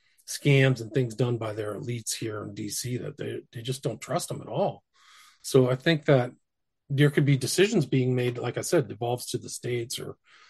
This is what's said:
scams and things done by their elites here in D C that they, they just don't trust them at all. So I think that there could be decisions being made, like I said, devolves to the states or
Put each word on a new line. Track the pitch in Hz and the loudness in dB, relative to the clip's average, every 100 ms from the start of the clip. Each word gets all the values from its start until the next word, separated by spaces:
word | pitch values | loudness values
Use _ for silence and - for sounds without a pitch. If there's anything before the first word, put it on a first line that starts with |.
| _ _ - | _ _ -14
scams | - 147 135 135 120 | -2 4 6 6 2
and | 113 | -2
things | 135 120 | -2 0
done | 107 123 117 | 0 0 0
by | 107 | -4
their | 107 104 101 | -6 -6 -6
elites | 120 120 - - | -8 -8 -8 -8
here | 110 107 | -6 -8
in | 104 101 | -10 -10
D | 104 | -8
C | - 120 123 | -8 -6 -6
that | 98 - | -8 -10
they, | 110 113 - | -10 -10 -12
they | 120 | -10
just | 113 131 | -8 -6
don't | 127 110 | -6 -6
trust | - 165 - | -6 -6 -6
them | - | -10
at | - | -8
all. | 147 190 - _ _ _ - - _ | -4 -4 -4 _ _ _ -20 -20 _
So | - 135 127 | 2 4 4
I | 131 | 2
think | 165 160 - | 0 2 4
that | 135 120 - _ _ _ _ - | 4 4 -6 _ _ _ _ -4
there | 139 147 | 2 4
could | 156 143 | 4 4
be | 135 | 4
decisions | - - 208 220 131 | 2 2 4 4 2
being | 135 127 127 | 2 2 2
made, | 123 120 | 0 -2
like | 120 113 | -4 -4
I | |
said, | - 170 104 | 0 0 0
devolves | 104 117 123 - | -4 -4 -4 -4
to | 113 | -8
the | 104 | -8
states | - 120 120 120 - | -10 -6 -4 -6 -10
or | - - _ _ | -12 -14 _ _